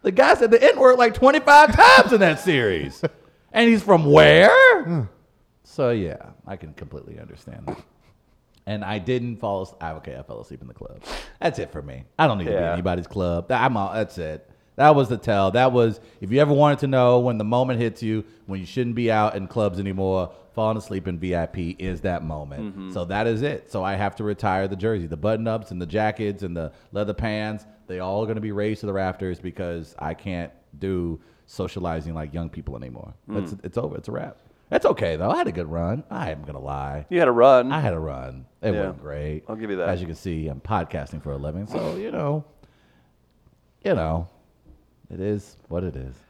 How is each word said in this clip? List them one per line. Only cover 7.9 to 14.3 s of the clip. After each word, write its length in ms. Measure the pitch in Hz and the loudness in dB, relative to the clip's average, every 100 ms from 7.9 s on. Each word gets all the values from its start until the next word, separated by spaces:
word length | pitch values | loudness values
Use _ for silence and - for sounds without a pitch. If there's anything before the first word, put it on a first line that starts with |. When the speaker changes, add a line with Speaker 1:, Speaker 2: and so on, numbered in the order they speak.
| _ _ _ _ _ _ _ | _ _ _ _ _ _ _
Speaker 1:
And 200 | - 104 | -10 -10
I 160 | 98 107 | -6 -8
didn't 380 | 87 127 120 110 | -4 -4 -4 -8
fall 240 | 110 98 | -6 -6
as-, 120 | 92 - | -8 -12
I, 100 | 82 | -12
okay, 220 | 80 78 64 | -12 -14 -16
I 60 | |
fell 180 | 71 57 | -16 -18
asleep 220 | 55 64 | -16 -18
in 60 | 65 | -20
the 60 | |
club. 280 | 58 - - - - - - | -18 -18 -18 -14 -14 -16 -6
That's 180 | 175 131 | -6 -4
it 140 | 87 | -10
for 100 | 78 | -10
me. 220 | 71 64 - - | -14 -16 -18 0
I 120 | 156 | 0
don't 100 | 104 | 0
need 60 | |
to 60 | 92 | -2
be 40 | 98 | -2
Speaker 3:
Yeah. 160 | 85 | -2
Speaker 1:
anybody's 360 | 87 90 90 85 | -2 -2 -4 -6
club. 400 | 101 90 85 87 | -6 -4 -4 -4
That, 120 | 127 | 0
I'm 140 | 131 113 | 0 0
all, 160 | 98 | -4
that's 260 | 107 107 - | -4 -6 -8
it. 300 | 78 | -10